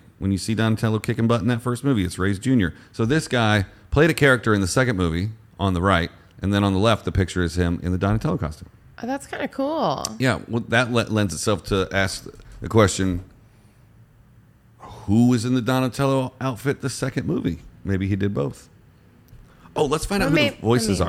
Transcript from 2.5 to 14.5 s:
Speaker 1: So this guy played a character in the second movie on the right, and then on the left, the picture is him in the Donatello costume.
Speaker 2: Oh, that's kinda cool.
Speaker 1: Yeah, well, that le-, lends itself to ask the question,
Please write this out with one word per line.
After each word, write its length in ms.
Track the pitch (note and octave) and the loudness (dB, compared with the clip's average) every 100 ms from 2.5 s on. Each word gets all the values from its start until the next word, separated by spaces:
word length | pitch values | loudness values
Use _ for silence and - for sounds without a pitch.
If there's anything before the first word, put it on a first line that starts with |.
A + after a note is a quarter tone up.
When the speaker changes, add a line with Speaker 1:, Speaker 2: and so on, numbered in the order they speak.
| B2+ E2+ - - | 2 2 -2 -10
Speaker 1:
So 120 | - A2+ | -4 0
this 220 | D#3 - | 0 0
guy 380 | B2 A2 G#2 F#2 - - | 0 2 2 0 -8 -2
played 180 | C#3+ D#3+ | 4 4
a 40 | D3 | 4
character 380 | C#3+ B2 A2+ | 4 4 4
in 80 | G#2 | 2
the 60 | F#2 | 2
second 280 | C3 B2+ F#2+ | 2 0 2
movie 340 | F2 E2 G#2+ - - - | 0 0 -4 -6 -16 -4
on 140 | G2 | -2
the 80 | F2 | 0
right, 280 | G2 F2 E2 - - - | 2 2 0 -8 -20 -6
and 120 | G2 | 0
then 100 | G2+ | 2
on 100 | G2+ | 2
the 60 | F#2+ | 2
left, 240 | A2+ G#2 - | 2 2 0
the 60 | |
picture 320 | F#2 F2+ F#2 | -2 0 0
is 120 | E2+ E2+ | -2 0
him 220 | F2 E2+ | 0 0
in 80 | F2 | -2
the 60 | F2+ | -2
Donatello 400 | G2 A2 D3+ F3 | 0 0 -2 -2
costume. 320 | D2+ - - - - - | -4 -8 -18 -20 -20 -12
Speaker 2:
Oh, 40 | A#3 | -8
that's 220 | C4+ - | -8 -8
kinda 200 | - B3+ | -10 -8
cool. 540 | - C#4 D#4+ F#3+ C3+ - A3 | -6 -4 -2 -2 -2 -6 -2
Speaker 1:
Yeah, 220 | B2+ D#2+ - | 0 0 -2
well, 160 | A#2 A2 | -6 0
that 220 | A2+ A#2+ | 0 2
le-, 120 | A#2 | 0
lends 280 | - G#2+ G2+ | 0 0 0
itself 300 | D#2 - G2+ - | -2 -2 -2 0
to 220 | G2 F2+ | -2 0
ask 340 | G2 F#2+ - - - - - | 0 -2 -4 -12 -18 -20 -12
the 60 | - | 0
question, 540 | A2+ G2 - F#2+ F2+ - - - _ _ _ _ - - _ _ - - | 4 4 4 -2 -2 -6 -18 -20 _ _ _ _ -20 -20 _ _ -20 -20